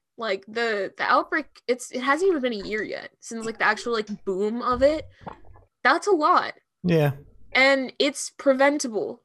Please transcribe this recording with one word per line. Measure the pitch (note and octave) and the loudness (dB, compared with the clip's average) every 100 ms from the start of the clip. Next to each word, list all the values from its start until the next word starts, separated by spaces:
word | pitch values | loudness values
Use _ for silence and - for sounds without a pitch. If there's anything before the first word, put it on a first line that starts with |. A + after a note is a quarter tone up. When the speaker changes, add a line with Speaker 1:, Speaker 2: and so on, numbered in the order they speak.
| _ - | _ -8
Speaker 1:
like, | A3 G3 G3+ | -6 -6 -6
the, | A3 A#3 G#3 F#3+ - | -4 -2 -2 -4 -4
the | |
outbreak, | E3+ C4+ E4 E4 - - - | 0 0 0 -4 -6 -10 -4
it's, | B3+ - | -4 -4
it | B3+ | -6
hasn't | B3+ D4+ G4 | -2 2 2
even | D#4+ | 0
been | B3 | -2
a | G#3+ F3 | -6 -6
year | G#3+ | -6
yet | F#3+ - - _ | -6 -10 -14 _
since, | - A3+ | -14 -10
like, | A3+ A3 | -8 0
the | G#3 | 0
actual, | G#3 A#3+ | 0 -2
like, | A3+ G#3+ G#3 | -4 -4 -8
boom | - F#3 G#3+ A#3 | -6 -4 -2 -2
of | B3 B3 | -2 2
it. | C#4 D#4 - _ - - - - _ _ | 2 2 -6 _ -18 -18 -20 -20 _ _
That's | B3 E4 - | 2 2 2
a | |
lot. | F4+ D4+ D4+ - - _ _ | 2 4 2 0 -10 _ _
Speaker 2:
Yeah. | F3+ E3 D3 C3+ - - - | 2 4 2 -2 -12 -20 -4
Speaker 1:
And | B3+ C4+ C4+ B3+ - | 2 4 4 0 -2
it's | C#4+ C#4 - | -2 -2 -12
preventable, | - C#4 C4 C#4 D4 C4 G#3 - - | -2 2 4 4 2 -4 -4 -6 -10